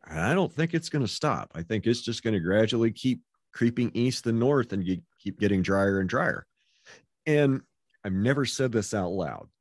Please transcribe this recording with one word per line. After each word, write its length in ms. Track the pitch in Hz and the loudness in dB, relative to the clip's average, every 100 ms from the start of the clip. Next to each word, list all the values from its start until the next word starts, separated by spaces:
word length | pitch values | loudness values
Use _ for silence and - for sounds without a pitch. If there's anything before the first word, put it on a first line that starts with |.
| - | -10
And 120 | 78 | -4
I 160 | 95 175 | 0 0
don't 180 | 160 | 0
think 220 | - 160 165 | -2 -2 -2
it's 140 | - | -2
gonna 180 | 151 117 | -2 -2
stop. 440 | - 151 85 - - | -2 -2 -2 -6 -12
I 80 | |
think 240 | 85 110 107 | -4 -2 0
it's 140 | 120 | 0
just 200 | - 117 | -2 -4
gonna 180 | 117 104 | -2 0
gradually 520 | 82 101 110 117 113 | 2 2 2 2 0
keep 300 | 110 131 120 _ _ _ | 0 -2 -2 _ _ _
creeping 380 | - 120 120 120 - | 0 0 2 -2 0
east 320 | 123 123 117 | -2 -2 -2
and 120 | 113 | 0
north 320 | 123 143 120 | 2 2 0
and 120 | 98 90 | -4 -2
ge-, 160 | 90 - _ | -4 -6 _
keep 200 | 101 - | -12 0
getting 240 | 101 98 | 2 2
drier 360 | 90 98 98 98 | 2 2 2 0
and 80 | 95 | 0
drier. 380 | 123 175 - - _ _ _ - - _ _ - | 0 -2 -2 -10 _ _ _ -20 -20 _ _ 0
And 380 | 147 143 131 _ _ _ _ 104 | 4 4 2 _ _ _ _ -4
I've 80 | |
never 320 | 95 110 139 123 | 0 2 2 0
said 260 | - 131 | 0 0
this 220 | 110 98 | 0 -2
out 160 | 107 90 | -2 -2
loud. 400 | 95 78 57 - _ | -2 -4 -8 -14 _